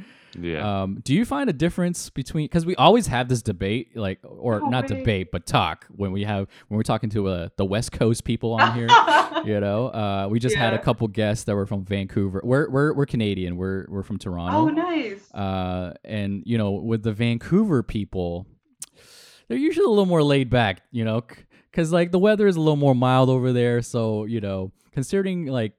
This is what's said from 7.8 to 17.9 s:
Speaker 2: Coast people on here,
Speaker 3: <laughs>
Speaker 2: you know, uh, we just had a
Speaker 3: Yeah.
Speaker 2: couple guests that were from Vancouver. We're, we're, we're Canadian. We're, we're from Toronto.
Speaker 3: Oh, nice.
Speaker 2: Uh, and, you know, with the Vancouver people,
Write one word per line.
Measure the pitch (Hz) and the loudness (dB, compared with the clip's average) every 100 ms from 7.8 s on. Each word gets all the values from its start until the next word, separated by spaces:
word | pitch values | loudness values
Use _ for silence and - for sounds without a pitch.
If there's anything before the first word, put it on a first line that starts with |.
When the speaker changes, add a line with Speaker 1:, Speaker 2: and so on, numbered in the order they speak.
| 123 | -4
Speaker 2:
Coast | - 113 117 | 0 2 2
people | - 113 117 | -2 -4 -2
on | 113 - | 0 0
here, | 120 117 | 2 6
Speaker 3:
<laughs> | 480 - 294 359 - - | 6 8 2 2 -4 -2
Speaker 2:
you | 101 | 0
know, | 101 104 127 | 0 0 -2
uh, | 110 104 98 98 | -2 -2 -2 -2
we | 113 | 0
just | 123 139 | 0 0
had | 117 | 0
a | 113 | 0
Speaker 3:
Yeah. | |
Speaker 2:
couple | - 113 113 | 0 0 -2
guests | 101 107 110 | 0 0 -2
that | - | -2
were | 101 98 | -2 -2
from | 101 | -6
Vancouver. | 95 98 95 - 98 95 | -4 -4 -2 -2 -2 -2
We're, | 120 135 156 | 0 0 2
we're, | 131 151 | 0 2
we're | 135 139 | 0 0
Canadian. | 123 107 95 90 87 | 0 0 0 -4 -4
We're, | 95 95 - | -4 -4 -6
we're | 98 | -8
from | 92 98 | -6 -8
Toronto. | 98 87 87 311 | -6 -6 -2 2
Speaker 3:
Oh, | 311 | 2
nice. | 302 349 320 226 196 - | 0 -2 -4 -6 -10 -14
Speaker 2:
Uh, | - 196 190 - 90 90 - | -6 -4 -2 -4 -4 -8 -12
and, | - 107 101 101 - | -10 -6 -4 -6 -2
you | 117 | -2
know, | 101 | 0
with | 98 113 113 | -2 -2 -2
the | 110 | -2
Vancouver | 104 120 117 - 180 214 139 | -2 -2 -2 0 2 2 0
people, | 104 | -2